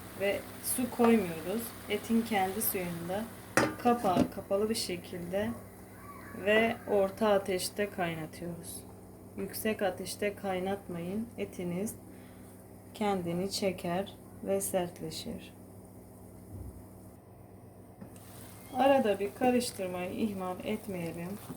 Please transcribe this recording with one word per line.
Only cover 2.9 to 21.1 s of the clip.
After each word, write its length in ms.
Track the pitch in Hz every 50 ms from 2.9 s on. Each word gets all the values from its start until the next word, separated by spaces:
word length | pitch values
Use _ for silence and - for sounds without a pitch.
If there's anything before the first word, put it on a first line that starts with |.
| 170 170 170 170 185 208 226 - - - - - - - - - - - -
kapağı 480 | 240 240 233 - 196 180 175 - - -
kapalı 340 | - 190 - 202 196 214 214
bir 60 | 226
şekilde 720 | 226 - - 180 175 175 - - 175 170 175 180 196 214 226 233 - - - - - - - - - - - - - - - - - 180
ve 300 | 202 214 220 226 226 226 - - -
orta 380 | 208 202 190 190 190 - 226 214
ateşte 600 | 202 196 196 202 190 180 180 - - - 208 202
kaynatıyoruz. 920 | - - 180 170 165 160 156 151 - - 170 170 170 165 170 - - - - - - - - - - - - - - -
Yüksek 440 | 196 196 - - - 220 214 214
ateşte 540 | 208 185 180 - 190 185 - - 214 208 202
kaynatmayın. 920 | - - 196 185 185 180 190 202 196 - - 180 170 170 175 190 214 226 233 - -
Etiniz 580 | 202 196 - - 180 175 175 180 202 226 - - - - - - - - - - - - - - - - - - - - -
kendini 580 | - 220 202 196 190 175 170 170 175 190 196
çeker 640 | 190 - 214 190 180 180 - 175 170 185 202 - - - - - - - -
ve 180 | 190 196 196
sertleşir. 920 | 196 - - 190 180 175 - - 160 160 160 - - - - 190 - - - - - - - - - - - - - - - - - - - - - - - - - - - - - - - - - - - - - - - - - - - - - - - - - - - - - - - - - - - - - - - - - - -
Arada 460 | 262 254 277 277 269 220 214 196 190
bir 140 | 202 202 -
karıştırmayı 800 | - 254 247 247 247 233 - - - 190 180 180 180 180 185
ihmal 540 | 202 - 226 220 202 190 185 185 185 - -
etmeyelim. 720 | - 214 220 - 214 190 175 170 165